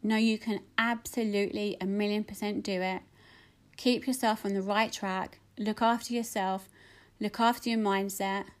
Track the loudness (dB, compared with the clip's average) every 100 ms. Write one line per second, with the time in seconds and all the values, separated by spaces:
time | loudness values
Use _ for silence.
0 | 0 4 4 2 -2 -4 -4 -2 0 0
1 | -4 -2 0 0 0 -2 -4 -2 -2 0
2 | 0 0 -4 -6 -4 -4 -2 -2 -2 -4
3 | -8 -20 -20 -20 -20 _ _ -2 2 2
4 | 0 0 0 0 0 -2 0 2 2 0
5 | -4 -2 -4 -10 _ -6 -4 2 2 2
6 | 0 -4 -2 -2 0 -2 -6 -20 -20 -20
7 | -20 -6 -6 2 2 2 0 0 2 2
8 | 0 -2 -2 -2 -4 -14